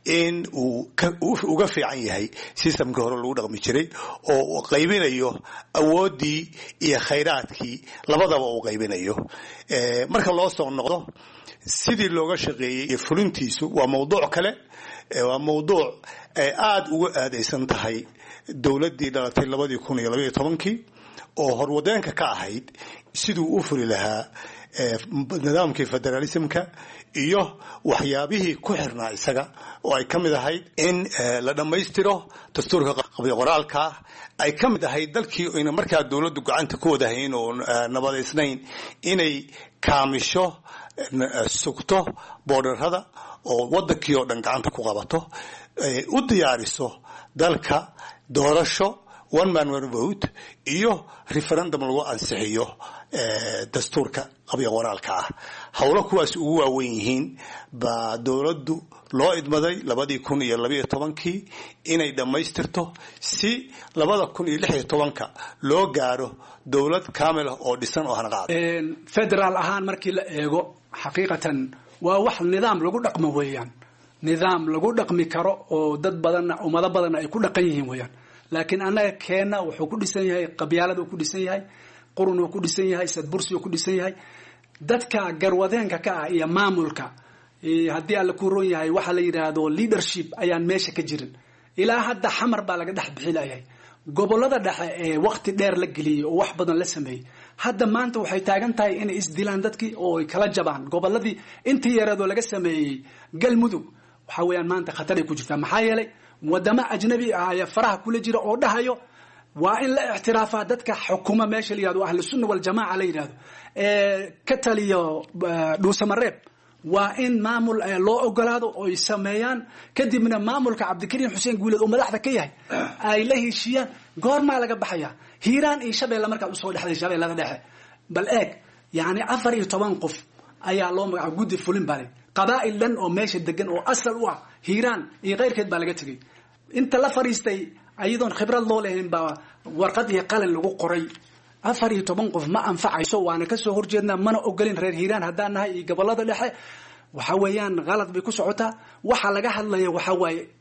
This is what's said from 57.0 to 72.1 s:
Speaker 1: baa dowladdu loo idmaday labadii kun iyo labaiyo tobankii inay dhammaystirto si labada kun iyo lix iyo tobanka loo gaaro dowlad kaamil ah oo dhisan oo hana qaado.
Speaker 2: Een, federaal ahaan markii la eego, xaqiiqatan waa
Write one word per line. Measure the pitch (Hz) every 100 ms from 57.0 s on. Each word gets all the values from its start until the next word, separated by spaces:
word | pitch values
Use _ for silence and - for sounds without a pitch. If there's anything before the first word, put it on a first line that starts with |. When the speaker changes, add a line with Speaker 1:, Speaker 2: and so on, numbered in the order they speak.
| 107 131 - - - - -
Speaker 1:
baa | 127 120 117 113 117
dowladdu | 120 131 147 160 135 160 - - -
loo | 131 160 170
idmaday | 143 151 165 180
labadii | 143 120 143 135
kun | - 143
iyo | 127 117
labaiyo | 120 139 131
tobankii | 139 151 151 175 190 196 - - - -
inay | 165 151 131
dhammaystirto | 127 143 160 - - 180 170 - - -
si | - - 208 247 262 - - 165
labada | 156 208 180
kun | - 175
iyo | 151
lix | - 151
iyo |
tobanka | 123 147 147 - 107 - - -
loo | 139 165 190
gaaro | 143 127 123 123 - - - 135
dowlad | 139 143 180 -
kaamil | - 151 160 143
ah | 127
oo | 131 123
dhisan | 120 160 147
oo | 113
hana | 113
qaado. | 113 180
Speaker 2:
Een, | 170 170 170 160 165 -
federaal | - 208 196 190 185
ahaan | 160 196 196
markii | 185 190
la | 185 196
eego, | 151 151 160 175 - _
xaqiiqatan | - 139 165 190 160 160 139 131 - - -
waa | 175